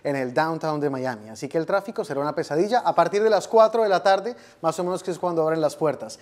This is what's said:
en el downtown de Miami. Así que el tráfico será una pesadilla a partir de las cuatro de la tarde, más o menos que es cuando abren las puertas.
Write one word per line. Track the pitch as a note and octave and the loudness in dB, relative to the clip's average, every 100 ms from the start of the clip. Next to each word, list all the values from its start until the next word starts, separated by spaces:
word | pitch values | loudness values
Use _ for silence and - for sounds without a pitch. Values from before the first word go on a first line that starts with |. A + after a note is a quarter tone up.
en | C#3+ | -4
el | C#3 B2+ | -2 -2
downtown | C3 D#3+ D#3+ D#3+ D3+ | 0 0 0 -4 -2
de | D3 | -2
Miami. | C3+ B2+ A2+ G#2+ | -2 -4 -6 -10
Así | G#2+ C3+ | -12 -6
que | E3 | -4
el | |
tráfico | D#3 G3 F#3+ D#3 | 0 -2 -2 -8
será | F#3 C#3 | -6 -4
una | D3 | -2
pesadilla | D3 D3+ D3 G3+ A#3 | -4 -2 0 2 2
a | E3+ | 2
partir | D#3+ E3+ G3+ | 2 2 2
de | A3 | 2
las | G3+ - | 2 2
cuatro | A3+ A3 A3+ | 4 6 4
de | G#3+ | 2
la | F3+ | 4
tarde, | F#3+ G3 G3 A#3+ - - | 4 2 0 -10 -16 -4
más | E3 D#3 | -4 -2
o | |
menos | F3+ F#3 | -2 -4
que | F#3 | -4
es | E3+ | -4
cuando | F3+ E3+ | -2 0
abren | D#3 D#3+ | 0 2
las | D3+ | 0
puertas. | D3 D#3 B2+ A2 - | 0 -2 -2 -8 -14